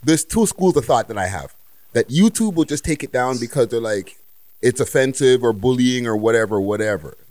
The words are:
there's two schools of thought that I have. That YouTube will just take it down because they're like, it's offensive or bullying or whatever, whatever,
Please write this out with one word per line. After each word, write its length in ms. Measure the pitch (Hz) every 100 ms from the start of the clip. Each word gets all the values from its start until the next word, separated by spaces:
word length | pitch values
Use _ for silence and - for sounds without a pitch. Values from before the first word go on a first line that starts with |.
there's 220 | 131 160 -
two 220 | 226 208
schools 280 | - 185 147
of 100 | 117
thought 220 | 120 107
that 100 | 104
I 80 | 92
have. 260 | 92 69 - - - -
That 160 | 117 113
YouTube 460 | 147 220 - 220 165
will 100 | 151
just 180 | 147
take 200 | 165 151
it 80 | 135
down 260 | 127 127 127
because 280 | 117 143 113
they're 120 | 117
like, 380 | 113 101 - - - - - -
it's 200 | 123 123
offensive 600 | 110 143 131 131 131 127
or 100 | 117
bullying 540 | 104 123 127 127 127 120
or 100 | 107
whatever, 420 | 113 113 107 104
whatever, 560 | 98 107 107 95 73 - -